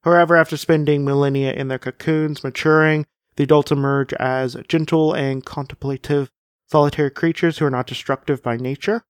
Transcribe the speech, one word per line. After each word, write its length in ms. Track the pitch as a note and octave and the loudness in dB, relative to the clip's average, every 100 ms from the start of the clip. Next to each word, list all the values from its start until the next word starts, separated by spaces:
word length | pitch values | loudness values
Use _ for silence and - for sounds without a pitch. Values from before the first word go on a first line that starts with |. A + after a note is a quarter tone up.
However, 320 | E3+ F3 E3+ | 4 4 4
after 220 | E3+ D#3 D3+ | 4 2 -2
spending 480 | - D#3 D3 D3 | 0 2 2 0
millennia 480 | C#3 C#3 C#3+ C#3 C3+ | 0 0 0 0 -2
in 160 | - C3+ | -4 -6
their 100 | C3 | -6
cocoons, 640 | B2+ - - D#3 D#3 D3 | -8 -6 -2 0 -2 -4
maturing, 600 | C3+ - D#3+ D#3 D#3 D#3 D3+ _ _ - | -10 -2 2 4 4 2 -4 _ _ -4
the 60 | |
adults 280 | C#3+ D3+ C#3 | 4 4 4
emerge 420 | C#3+ C#3 C#3 C3 | -2 0 -2 -2
as 420 | - C3 C3 B2+ - - | -4 -2 -2 -4 -8 -4
gentle 460 | E3 D#3 D#3+ D#3 | -2 2 2 2
and 320 | - C#3 C3+ | 0 -2 -4
contemplative, 840 | - - C3 - C#3 C3+ - D3 C3+ _ _ _ _ | -8 -12 -10 -8 -8 -8 -2 -2 -2 _ _ _ _
solitary 400 | D3+ C#3+ D3 C#3+ | 2 2 0 -4
creatures 480 | - E3 D#3+ E3+ D#3 | 0 -2 0 -2 0
who 80 | |
are 40 | D3 | -2
not 160 | B2+ B2+ | -2 -6
destructive 560 | A#2+ - C3+ - C3+ | -8 -6 -4 -2 -4
by 140 | B2 A#2 | -2 -4
nature. 480 | B2+ C3+ - A#3 | -6 -4 -4 -4